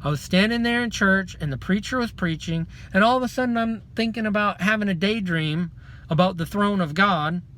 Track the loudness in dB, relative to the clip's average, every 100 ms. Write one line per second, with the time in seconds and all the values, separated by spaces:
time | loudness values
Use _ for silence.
0 | -2 -4 0 2 2 2 0 0 -2 0
1 | 4 4 0 -6 -6 -6 -2 -2 0 -2
2 | -2 -2 -4 -4 -4 -4 -4 -8 -2 2
3 | 4 4 0 -2 0 0 -2 -4 -8 -2
4 | -2 -2 -2 0 0 0 2 2 2 0
5 | 0 0 0 0 0 0 -4 -8 -18 -18
6 | -4 2 2 2 -4 0 0 2 -2 2
7 | 2 2 0 -4 -8